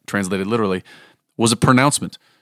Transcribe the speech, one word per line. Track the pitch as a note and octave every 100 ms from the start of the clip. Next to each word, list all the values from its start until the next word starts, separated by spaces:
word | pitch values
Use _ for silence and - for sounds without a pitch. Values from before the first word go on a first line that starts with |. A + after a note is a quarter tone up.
| -
translated | G2+ F#2 F#2+ F#2+
literally, | A#2 G2+ F#2 - - - _ _ -
was | A2+
a | A#2
pronouncement | C#3 B2+ C#3+ - E2+ - _ _